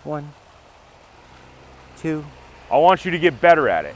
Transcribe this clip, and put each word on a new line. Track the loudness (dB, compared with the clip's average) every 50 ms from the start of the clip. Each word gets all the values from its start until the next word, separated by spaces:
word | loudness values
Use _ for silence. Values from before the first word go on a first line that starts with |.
| _
one, | -10 -12 -10 -12 -14 -20 _ _ _ _ _ _ _ _ _ _ _ _ _ _ _ _ -20 _ _ -20 -20 -20 -20 -20 -20 -20 -20 -20 -20 -20 -20 -20
two, | -12 -8 -6 -6 -6 -8 -12 -20 -20 -20 -20 -20 -20 -12 -2
I | 0
want | 2 4 4 2 2 0
you | -6
to | -6 0
get | -2 -2 -2 2
better | 4 4 4 4 4 0
at | 0 -2 -4
it. | -6 -10